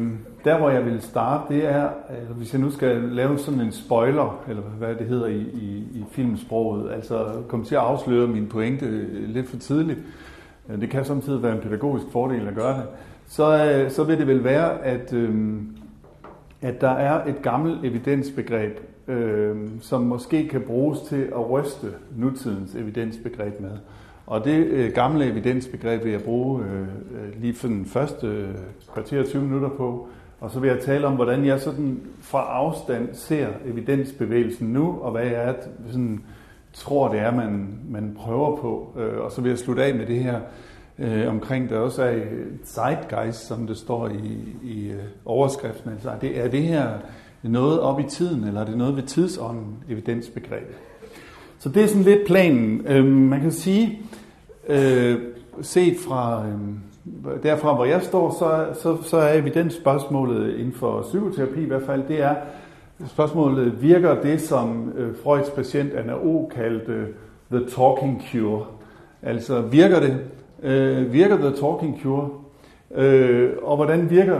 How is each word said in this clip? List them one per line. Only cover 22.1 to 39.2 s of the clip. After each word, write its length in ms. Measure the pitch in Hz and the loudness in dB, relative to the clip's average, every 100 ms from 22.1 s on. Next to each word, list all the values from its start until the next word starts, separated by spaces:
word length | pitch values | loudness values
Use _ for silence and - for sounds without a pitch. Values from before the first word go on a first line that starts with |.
| 117 | -4
nutidens 580 | 127 131 120 98 95 | -2 -2 -6 -6 -6
evidensbegreb 840 | 117 107 113 113 110 117 107 104 101 | -8 -8 -6 -6 -8 -10 -8 -8 -8
med. 100 | 98 104 - - - - - | -10 -12 -16 -20 -20 -20 -6
Og 180 | 113 | -2
det, 220 | 131 156 160 | 2 2 2
øh, 260 | 139 113 | 2 2
gamle 340 | - 127 156 131 | 2 2 2 0
evidensbegreb 800 | 110 117 127 123 - 117 113 | 0 0 -2 -4 -6 -4 -2
vil 80 | 113 | -2
jeg 100 | 104 | -4
bruge, 420 | 107 120 131 131 | -2 -2 0 -2
øh, 160 | 101 98 | -4 -6
øh, 600 | 95 98 - 117 104 110 | -6 -10 -12 -12 -12 -6
lige 140 | 120 | -6
for 140 | 117 127 | -4 -4
den 180 | 104 92 | -4 -2
første, 400 | - 143 - 117 | -2 -2 -4 -4
øh, 220 | 104 98 98 95 - - | -4 -6 -8 -12 -18 -12
kvarter 260 | - - 139 | -10 -4 -2
og 60 | 131 | 0
tyve 160 | 151 | -2
minutter 260 | 139 135 139 | -2 -2 -2
på. 400 | 139 123 120 - - - - | -2 -4 -6 -10 -18 -20 -14
Og 100 | 113 | -10
så 100 | 127 | -2
vil 80 | 131 | 0
jeg 120 | 123 | 2
tale 260 | 135 139 143 | 2 2 2
om, 80 | |
hvordan 300 | 131 120 131 | 2 2 2
jeg 160 | 139 135 | 2 2
sådan 400 | 151 139 143 127 - - | 0 -2 -4 -4 -10 -18
fra 260 | - 139 - | -4 -2 -2
afstand 600 | 123 156 - - 117 120 | -2 -2 -2 -4 -4 -4
ser 360 | - - 156 120 104 131 | -8 -4 -2 -2 -4 -8
evidensbevægelsen 1040 | 117 117 139 131 - 110 120 113 - 113 | -6 -2 0 -2 -4 0 2 2 -2 -2
nu, 300 | 127 170 170 | 0 0 -2
og 100 | 123 | -4
hvad 140 | 113 | -2
jeg 240 | 123 117 120 | -2 0 -2
er, 60 | 131 - - 113 | -4 -8 -14 -8
sådan, 300 | 127 120 110 - - - - - | -4 -2 -4 -10 -20 -20 -20 -20
tror, 360 | - - 143 127 | -18 -2 0 2
det 120 | 107 | 2
er, 140 | 110 | 0
man, 440 | 123 110 101 98 110 147 | 0 -2 -4 -6 -10 -10
man 260 | 110 107 104 | -8 -8 -8
prøver 400 | 113 120 151 151 | -4 0 0 -2
på. 360 | 120 107 - - | -4 -6 -8 -8
Øh, 260 | 110 110 | -6 -4